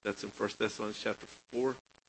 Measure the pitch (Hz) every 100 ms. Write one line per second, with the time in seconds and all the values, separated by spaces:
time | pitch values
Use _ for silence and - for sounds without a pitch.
0 | 104 101 104 - 104 - 107 - 107 107
1 | 110 104 - - - 117 131 123 - -